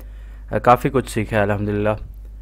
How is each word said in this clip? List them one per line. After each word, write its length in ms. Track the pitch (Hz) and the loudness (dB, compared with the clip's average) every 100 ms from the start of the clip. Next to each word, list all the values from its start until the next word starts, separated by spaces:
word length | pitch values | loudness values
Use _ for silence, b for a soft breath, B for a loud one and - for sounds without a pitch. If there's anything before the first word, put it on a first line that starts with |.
| b b b b b | b b b b b
अ, 60 | 110 | 2
काफ़ी 320 | 120 123 151 | 6 6 4
कुछ 180 | 120 117 | 0 0
सीखा 280 | 117 104 110 | -2 0 2
है 60 | |
अल्हम्दुलिल्लाह। 540 | 101 104 104 104 104 107 - - - b | 2 2 0 0 0 0 -4 -14 -14 b